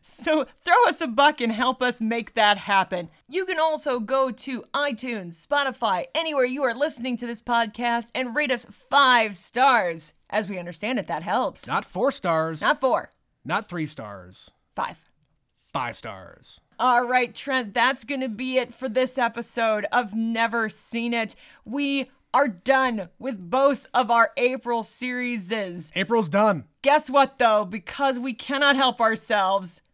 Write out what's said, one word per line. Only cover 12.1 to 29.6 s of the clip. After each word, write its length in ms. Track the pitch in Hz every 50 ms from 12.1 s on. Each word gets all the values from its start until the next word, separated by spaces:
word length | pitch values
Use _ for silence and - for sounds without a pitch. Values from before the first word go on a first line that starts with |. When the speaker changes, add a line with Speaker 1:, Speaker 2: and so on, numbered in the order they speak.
Speaker 2:
stars. 500 | - - - 175 165 160 160 160 160 151
Speaker 1:
Not 180 | 190 240 294 -
four. 300 | - 262 226 156 - - _ _ _ _ _ _ _
Speaker 2:
Not 240 | 127 170 214 208
three 180 | - 175 170 156
stars. 640 | 147 - - 113 104 101 95 90 90 92 - - - _ _ _ _ _
Speaker 1:
Five. 240 | 196 - - 165 - _ _ _ _ _ _ _ _ _ _ _ _ _ _ -
Speaker 2:
Five 240 | 139 123 120 110
stars. 640 | - - 113 101 95 92 82 - - _ - - - _ _ _ -
Speaker 1:
All 240 | 226 254 240 240 247
right, 300 | 240 254 254 247 240 -
Trent, 380 | - - 277 262 262 240 202 190
that's 300 | 247 233 262 269 254 -
gonna 240 | - 285 262 262 254
be 300 | 214 196 262 254 254 254
it 140 | 240 - -
for 140 | - 254
this 300 | 262 208 254 254 254 -
episode 680 | 262 240 233 226 233 220 - - 240 226 220 220 208 202 -
of 220 | - 247 247 196 196
Never 560 | 226 226 226 226 226 226 226 226 233 220 214
Seen 440 | - - - - - 233 233 240 233
It. 220 | 233 226 - - - - - - _ _
We 440 | 214 226 285 285 277 277 277 269 - _ _ _ _ -
are 140 | 254 285
done 640 | 262 185 170 _ 254 269 262 262 254 233 208 180 170 _ _
with 300 | 208 262 240 190 175 170
both 380 | 208 262 277 277 180 - - - -
of 160 | 240 247 208
our 220 | 233 233 226 214 -
April 460 | - 240 247 254 262 _ 240 240 233 220
serieses. 1080 | - - - 247 254 247 247 247 247 240 220 180 175 220 220 196 185 175 175 165 - -
Speaker 2:
April's 340 | 180 190 - 233 226 208 156
done. 360 | 151 196 214 214 190 143 - _ _ _
Speaker 1:
Guess 280 | - 277 294 302 302 -
what, 280 | 254 277 269 269 -
though? 280 | - 247 226 214 214 208
Because 520 | 180 202 214 _ - - - 277 269 262 247
we 140 | 240 269 226
cannot 420 | - - - 285 277 294 277 277
help 240 | 269 269 254 254 -
ourselves 840 | 233 220 220 220 - - 220 208 190 190 196 196